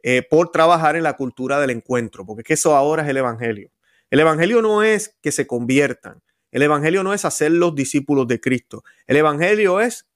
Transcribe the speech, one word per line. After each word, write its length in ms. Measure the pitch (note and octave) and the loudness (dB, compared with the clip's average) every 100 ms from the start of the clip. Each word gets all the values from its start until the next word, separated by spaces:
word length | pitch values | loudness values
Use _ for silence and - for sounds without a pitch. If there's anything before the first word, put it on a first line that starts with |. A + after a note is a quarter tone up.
eh, 200 | A#2+ B2+ | 0 -2
por 280 | B2 D#3 E3+ | 2 2 2
trabajar 440 | D#3+ E3 E3+ D#3 | 2 4 4 2
en 80 | E3 | 0
la 140 | D#3+ C3+ | -4 -4
cultura 420 | C3 - B2+ C#3 | -8 -8 -4 -2
del 120 | C#3 | -2
encuentro, 540 | A#2 - B2 A2+ - | -4 -4 -4 -4 -12
porque 180 | F#2+ G#2+ | -16 -16
es 40 | - | -4
que 80 | |
eso 220 | D#3 E3+ C#3+ | 0 4 4
ahora 260 | C#3+ D#3+ | 2 0
es 60 | D3 | -2
el 80 | C3+ | -2
evangelio. 540 | B2+ A2+ A#2 G#2 - _ _ _ _ | -2 -4 -6 -6 -12 _ _ _ _
El 100 | C3+ | 2
evangelio 420 | D#3+ D#3 F3 A#3 | 2 2 2 2
no 220 | A3 G#3 | 2 2
es 320 | G#3+ G#3+ G#3 _ | 2 0 -4 _
que 120 | D3+ | -6
se 140 | - C3+ | -4 -4
conviertan, 760 | B2 A#2+ C3+ C#3 B2 - - _ _ _ | -4 0 2 0 -4 -14 -20 _ _ _
el 100 | B2+ | -2
evangelio 400 | D3 D3 D#3 F#3+ | 0 2 0 0
no 100 | F#3+ | -2
es 120 | G3+ | -4
hacerlos 500 | E3 - D3+ E3+ F3 | -4 -2 0 2 0
discípulos 540 | D3 C3 D3 C3+ C#3 B2 | -2 -4 -4 0 -2 0
de 120 | A#2 | -4
Cristo, 440 | - B2+ _ G#2+ _ _ - | -2 -4 _ -20 _ _ -2
el 100 | C#3+ | 2
evangelio 640 | D#3 D3 F3 G#3+ G3 F#3 | 2 0 0 2 2 0
es 260 | A#3 - _ | -2 -6 _